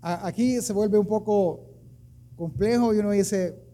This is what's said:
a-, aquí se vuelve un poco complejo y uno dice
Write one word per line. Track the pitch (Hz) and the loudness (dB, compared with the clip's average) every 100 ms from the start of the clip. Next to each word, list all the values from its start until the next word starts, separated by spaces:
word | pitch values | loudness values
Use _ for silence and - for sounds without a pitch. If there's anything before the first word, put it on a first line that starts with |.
a-, | 170 175 190 | -6 -6 -6
aquí | 180 247 247 | -2 0 0
se | 233 | -2
vuelve | 202 214 208 | -2 2 2
un | 208 | 2
poco | 214 214 208 185 156 - - - - - - - - | -2 0 2 2 -2 -12 -20 -20 -20 -20 -20 -20 -10
complejo | 170 - 202 240 240 | -10 -2 0 2 2
y | 214 | 2
uno | 208 | 2
dice | 208 196 202 180 156 - | 0 0 0 -2 -6 -20